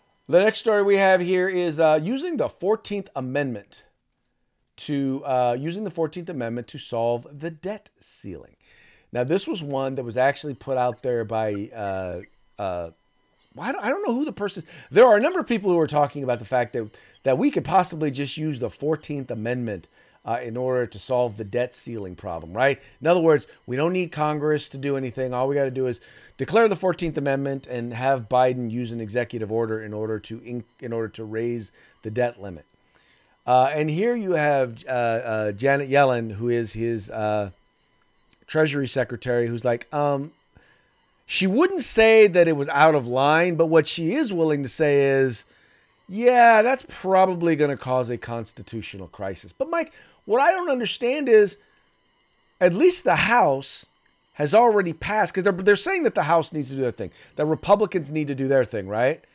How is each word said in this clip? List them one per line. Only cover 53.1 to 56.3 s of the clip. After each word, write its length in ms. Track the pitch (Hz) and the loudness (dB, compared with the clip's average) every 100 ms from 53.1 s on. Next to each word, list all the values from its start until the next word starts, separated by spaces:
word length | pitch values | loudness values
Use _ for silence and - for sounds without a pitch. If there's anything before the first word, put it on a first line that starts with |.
| 151 | 2
House 720 | 190 240 165 135 - - - _ _ _ _ | 2 4 4 2 -4 -12 -14 _ _ _ _
has 200 | - 147 | -4 2
already 380 | 202 240 208 175 | 4 6 4 0
passed, 420 | 160 170 214 190 | -4 -4 0 0
'cause 100 | 190 | 0
they're, 100 | 190 | 0
they're 220 | 180 196 202 | 2 4 4
saying 260 | 349 381 | 2 0
that 120 | 262 202 | 0 0
the 80 | |
House 280 | 151 | 2